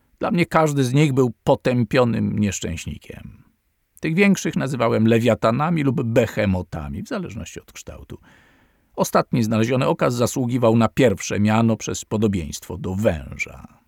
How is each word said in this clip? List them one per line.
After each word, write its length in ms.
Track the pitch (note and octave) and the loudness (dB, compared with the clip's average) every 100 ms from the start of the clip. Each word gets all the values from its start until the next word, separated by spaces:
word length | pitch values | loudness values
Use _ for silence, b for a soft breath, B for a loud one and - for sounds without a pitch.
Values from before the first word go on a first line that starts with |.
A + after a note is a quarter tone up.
| b b | b b
Dla 120 | - | -2
mnie 140 | F3 E3 | 0 2
każdy 380 | E3 D#3+ C#3+ | 4 2 2
z 100 | B2 | 2
nich 200 | C3+ D#3 | 4 4
był 200 | C3 B2+ - | 4 0 0
potępionym 960 | - C3+ - B2 A#2 C3+ A#2+ G#2+ G#2 G#2 | 0 2 2 0 2 2 2 2 -2 0
nieszczęśnikiem. 1040 | G#2 - F2 E2 - - - - - - _ _ _ _ _ _ | 0 -2 -6 -8 -8 -12 -14 -18 -18 -20 _ _ _ _ _ _
Tych 160 | D#3 D#3+ | -4 2
większych 400 | G3+ F#3 E3 - | 2 2 0 -4
nazywałem 520 | C3+ C3+ A#2 A2+ A2+ | -4 -2 0 2 4
lewiatanami 760 | A#2 A#2 G#2+ A2+ A#2+ D#3 E3 | 4 4 2 2 0 0 0
lub 200 | C#3 B2 | 0 0
behemotami, 1000 | A#2 A#2+ A2+ - G2+ F#2 F2+ F2 D2 D2 | 0 2 0 0 0 0 -4 -10 -8 -10
w 40 | - | -8
zależności 540 | A3+ F3 G#2+ E2+ - | -8 -10 -12 -14 -16
od 100 | - | -20
kształtu. 480 | - - - C2+ - b b b b b b b - | -20 -18 -18 -18 -20 b b b b b b b -4
Ostatni 480 | G3 G3 - C3 | 0 0 0 0
znaleziony 440 | A2 A2 A2+ C3 C3+ | 0 0 0 0 0
okaz 260 | D#3+ D3 A#2+ | 0 0 0
zasługiwał 640 | A#2 - B2 B2 A#2 A#2 | -2 -2 -2 0 2 4
na 100 | A2+ | 2
pierwsze 520 | - B2+ F#2+ - G2+ | 4 2 2 -4 0
miano 380 | G#2 A2 A2+ A2 | 2 2 2 0
przez 280 | - G2 - | -4 -10 -6
podobieństwo 720 | G#2+ A2 F#2+ D2+ D2+ - - | 0 0 0 -6 -10 -12 -10
do 180 | F#2 F#2 | -6 -2
węża. 720 | A2 D#2+ C2+ C2+ - C2 - _ | -2 -2 -8 -12 -12 -12 -20 _